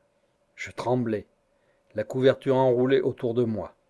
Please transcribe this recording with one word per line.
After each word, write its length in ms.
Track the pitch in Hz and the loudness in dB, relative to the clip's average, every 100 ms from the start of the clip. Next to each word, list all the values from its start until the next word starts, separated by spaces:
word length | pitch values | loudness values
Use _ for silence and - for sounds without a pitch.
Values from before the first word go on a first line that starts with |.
| _ _ _ _ _ - | _ _ _ _ _ -16
Je 140 | - | -14
tremblais. 560 | - 117 127 113 107 - _ _ _ _ _ _ | -8 -2 -2 -2 -4 -8 _ _ _ _ _ _
La 100 | 110 | -8
couverture 520 | 107 131 131 123 139 131 | -6 2 2 4 2 2
enroulait 440 | 131 120 127 135 | 4 2 2 2
autour 320 | 135 120 120 | 0 -2 -2
de 120 | 113 | 0
moi. 300 | 113 107 78 - | -2 -4 -8 -16